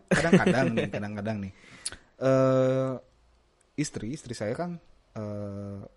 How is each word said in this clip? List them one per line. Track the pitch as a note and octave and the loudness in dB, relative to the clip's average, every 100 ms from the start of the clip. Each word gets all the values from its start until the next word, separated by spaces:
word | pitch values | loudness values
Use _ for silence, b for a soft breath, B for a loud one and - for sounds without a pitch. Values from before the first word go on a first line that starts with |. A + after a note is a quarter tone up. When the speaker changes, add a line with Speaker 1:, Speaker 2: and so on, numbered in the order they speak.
| - | 0
Speaker 1:
kadang-kadang | - E3 F3+ F#3 C3+ - | 2 6 6 6 4 2
nih, | A2+ G2+ | 0 -2
Speaker 2:
<laughs> | |
Speaker 1:
kadang-kadang | G2 G#2 G#2+ G#2 G#2 | -4 -6 -6 -4 -4
nih, | G2 - B B B B B - | -6 -12 B B B B B -2
eh, | C3 C3 C3 C3 C3 C3 C3 B2+ _ _ _ _ _ _ _ | 2 4 4 4 4 2 -2 -6 _ _ _ _ _ _ _
istri, | - D3+ G2 G#2 | -6 -6 -4 -8
istri | D#3 - | -10 -12
saya | A2+ G#2+ | -6 -4
kan, | C3 F3 E3+ _ _ _ | -4 -6 -8 _ _ _
eh, | A2+ G#2 G#2 G2+ G2+ G2+ G2+ - | -12 -8 -8 -8 -8 -10 -12 -14